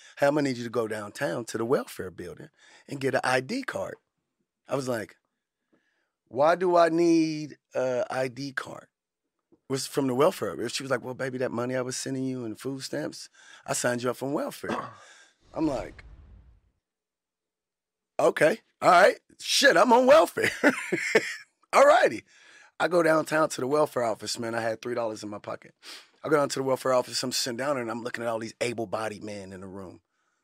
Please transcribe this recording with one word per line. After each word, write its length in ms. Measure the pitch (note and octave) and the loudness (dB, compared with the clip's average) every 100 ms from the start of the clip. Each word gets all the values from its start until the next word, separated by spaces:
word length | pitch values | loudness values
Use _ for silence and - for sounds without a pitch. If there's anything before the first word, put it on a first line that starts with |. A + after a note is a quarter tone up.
| - - | -20 0
"Hey, 80 | C#3+ | 2
I'm 80 | D3 | 2
gonna 120 | C#3 | 0
need 80 | A#2+ | -2
you 60 | A#2 | -4
to 40 | |
go 180 | A#2+ A2 | -4 -4
downtown 580 | G#2+ G2+ - D3 D3 A2+ | -6 -10 -6 -6 -6 -6
to 120 | A2 | -6
the 80 | A#2 | 0
welfare 460 | E3 B3+ - F#2 | -2 -2 -10 -12
building 380 | F2 F2 D#2+ - _ _ - - | -12 -14 -16 -20 _ _ -20 -14
and 120 | C#3 | -6
get 160 | C3 B2+ | -2 0
an 60 | |
I 160 | B2+ C3 | 0 0
D 240 | C3 B3+ | -2 -6
card." 320 | B3+ - - - _ _ _ _ _ _ - | -6 -8 -8 -10 _ _ _ _ _ _ -6
I 80 | C3+ | -6
was 120 | B2+ | -4
like, 260 | A#2 F#2+ _ _ _ _ _ _ _ _ _ _ _ _ | -6 -8 _ _ _ _ _ _ _ _ _ _ _ _
"Why 280 | A2+ D#3 F3 | 0 2 2
do 200 | F3+ E3+ | 4 6
I 140 | E3+ | 6
need 680 | E3 E3+ E3 D#3+ D3+ D3 - _ | 4 4 4 2 -4 -10 -16 _
a 300 | C3 B2+ B2 - | -4 -2 -2 -4
I 180 | C3 C3 | -4 -4
D 240 | A#2+ C#3 | -6 -10
card?" 360 | C3 - - - _ _ _ _ _ _ _ - | -10 -12 -14 -18 _ _ _ _ _ _ _ -8
Was 180 | C3+ - | -6 -4
from 180 | D3 C3+ | -2 0
the 60 | B2 | 2
welfare. 520 | E3 - G#2 D2+ A#2+ | 2 0 -6 -6 -6
She 140 | - | -6
was 80 | C3+ | -4
like, 100 | B2 | -6
"Well, 100 | B2+ | -6
baby, 240 | A#2+ C3 B2+ | -8 -8 -4
that 120 | B2 | -4
money 240 | A#2 B2 B2+ | -4 -4 -4
I 60 | |
was 140 | B2+ B2+ | -6 -8
sending 300 | C3+ C3+ C3 | -6 -6 -6
you 180 | B2+ A2+ | -6 -8
in 100 | G#2 | -10
food 280 | C3 C3+ | -10 -10
stamps, 460 | C3+ C#3 D#3 - - _ - - - | -8 -8 -8 -12 -18 _ -20 -14 -8
I 60 | |
signed 300 | C3+ B2 A#2+ | -4 -2 -2
you 60 | B2 | -2
up 80 | A#2 | -4
from 160 | C3+ | -4
welfare." 440 | D#3+ C#4 - - - - - - - | -6 -6 -8 -8 -8 -8 -16 -20 -20
<clears throat> 360 | _ _ _ | _ _ _
I'm 140 | - D#3 | -4 -4
like, 360 | B2 E2 - - - - - - _ _ _ _ _ _ _ _ _ _ _ _ _ _ _ _ - | -4 -8 -14 -20 -20 -20 -20 -20 _ _ _ _ _ _ _ _ _ _ _ _ _ _ _ _ 0
"Okay, 400 | D#3+ - D#3 A3+ _ _ | 2 4 4 2 _ _
all 80 | D#3 | 6
right, 300 | F3+ G3+ - _ - | 8 8 4 _ -12
shit, 380 | - - C4+ E3 | -2 4 6 6
I'm 160 | A#3+ | 6
on 120 | A#3 B3+ | 6 8
welfare." 460 | D#4 F4 - - - | 8 6 2 -2 2
<laughs> 120 | C#4+ - - - - A3+ - - - _ _ | 2 2 -2 -4 0 0 0 -6 -16 _ _
All 120 | G#3+ C#4+ | 6 8
righty. 380 | F4+ D5 G#2+ - _ _ - - - | 8 4 0 -10 _ _ -20 -14 -4
I 80 | D#3 | 0
go 120 | F3 | 4
downtown 440 | D#3+ D#3+ - D#3 D3+ | 4 2 2 0 0
to 120 | - | -2
the 60 | B2+ | -2
welfare 360 | D3+ D3 B2+ | 0 0 0
office, 340 | A2+ G2+ G#2+ A#2 | -2 -4 -6 -6
man. 180 | A2+ A2+ | -4 -4
I 40 | |
had 200 | A2+ A2 | -4 -4
three 140 | B2 A#2+ | -6 -4
dollars 280 | A2+ G#2+ | -4 -6
in 60 | G#2 | -12
my 100 | G2+ | -12
pocket. 340 | A2 G#2+ - _ - - - _ | -12 -14 -16 _ -20 -20 -20 _
I 40 | C3+ | 0
go 80 | D3+ | 2
down 120 | C#3 | 2
to 100 | C3+ | -2
the 40 | |
welfare 300 | C3+ B2+ C3+ | -2 -2 0
office. 280 | B2+ A#2 A#2+ | 0 0 -6
I'm 100 | B2+ | -6
sitting 260 | - C3+ A#2 | -4 -4 -4
down, 200 | C#3 C3+ | -4 -4
and 120 | A#2 | -4
I'm 100 | A#2 | -6
looking 220 | A#2+ A#2+ | -8 -8
at 60 | A#2 | -4
all 100 | A2 | -4
these 160 | A2+ - | -6 -6
able-bodied 640 | B2 A2+ G#2+ G#2+ A2 G#2 | -4 -4 -6 -6 -6 -8
men 300 | G#2 G2+ F#2+ | -12 -12 -12
in 80 | F#2+ | -14
the 60 | F#2+ | -14
room. 340 | G2 F2+ G2 _ _ _ _ | -14 -16 -18 _ _ _ _